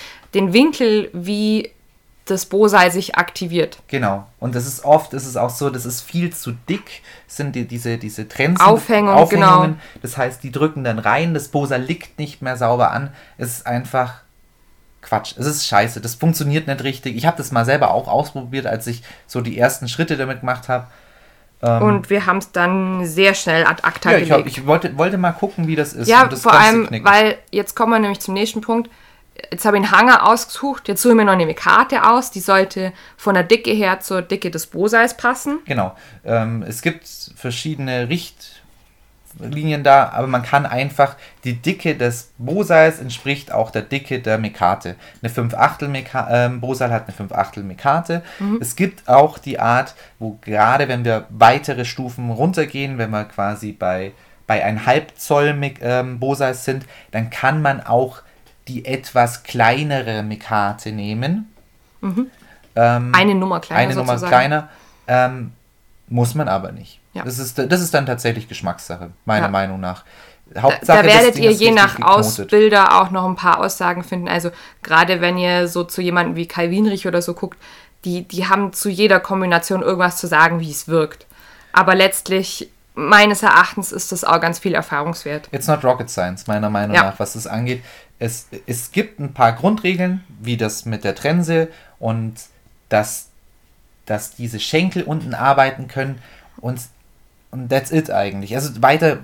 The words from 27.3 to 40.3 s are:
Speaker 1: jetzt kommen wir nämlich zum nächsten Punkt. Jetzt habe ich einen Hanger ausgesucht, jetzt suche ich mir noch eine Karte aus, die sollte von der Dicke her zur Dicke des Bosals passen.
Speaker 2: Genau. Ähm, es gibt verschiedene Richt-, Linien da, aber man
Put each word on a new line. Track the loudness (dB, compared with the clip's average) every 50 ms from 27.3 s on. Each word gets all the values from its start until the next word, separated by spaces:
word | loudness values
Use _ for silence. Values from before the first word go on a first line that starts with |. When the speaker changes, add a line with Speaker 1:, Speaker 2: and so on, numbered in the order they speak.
| 0 -2 -8 _ -6
Speaker 1:
jetzt | -4 -4 -4 -4
kommen | -2 0 2 2
wir | 2
nämlich | 2 0 -2 -6
zum | -6 -6 -4
nächsten | -2 -2 -2 -4 -8 -4
Punkt. | -2 -2 -2 -2 -6 -12 _ -20 -20 _ _ _ _ _ -20 -14 -14 -12
Jetzt | -2 0
habe | 2 2
ich | 2 2
einen | 4 4
Hanger | 4 6 6 6 6 6
ausgesucht, | 4 4 2 0 -8 -10 -8 -6 -6 -6 -6 -6 -6
jetzt | -6 0 4
suche | 6 6
ich | 6
mir | 6
noch | 4 4
eine | 2 2 0 -2
Karte | -2 2 4 4 4 4 2 2 2 4 4
aus, | 4 4 0 -4
die | -8 -8
sollte | 0 2 4 4 4 2 -2 -6 -6 -6 -8 -12 -20 -20 -20 _
von | -2 0 2
der | 2 4
Dicke | 4 2 2 2 -2
her | 0 0 2 0 0 -2
zur | -4 -4 -4 -4 -2
Dicke | -4 -6 -4 -4 -6
des | -8 -8 -10
Bosals | -10 -6 -4 -2 2 4 4 2 2 0
passen. | -2 -2 -2 -2 -2 -4 -6 -6 -6 -2
Speaker 2:
Genau. | -2 0 0 0 -2 -4 -12 -20 -20 -20 -16 _
Ähm, | -2 -2 0 0 -2 -4 -6 -6
es | -8 -10 -4
gibt | -4 -4 -4 -4 -12 -20 -20 -20 -20 -20 -20
verschiedene | -10 -8 -8 -8 -6 -8 -8 -8 -6 -6 -4 -4 -4 -2 -4
Richt-, | -4 -6 -6 -10 -18 _ -20 -20 -20 -20 _ _ _ _ _ _ _ _ _ _ _ _ _ _ -20 -16
Linien | -12 -10 -8 -6 -4 -4 -4 0 4
da, | 6 6 6 6 4
aber | 0 -4 -2
man | 0